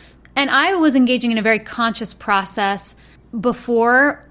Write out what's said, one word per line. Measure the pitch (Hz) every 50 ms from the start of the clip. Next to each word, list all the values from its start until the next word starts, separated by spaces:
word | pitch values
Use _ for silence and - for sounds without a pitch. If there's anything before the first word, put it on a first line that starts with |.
| - - - _ - - _
And | 269 277 269
I | 269 269 302 359 392
was | 359 320 302 247
engaging | 269 254 240 254 247 247 233
in | 226
a | 220
very | 202 220 226 208
conscious | 214 - - - 233 226 214 - 226 185 -
process | - - - 208 196 190 190 - - 202 196 - - - - - - - - - - _ _ - 233
before | 185 247 226 - - - 240 226 226 240 247 254 277 294 269 - - -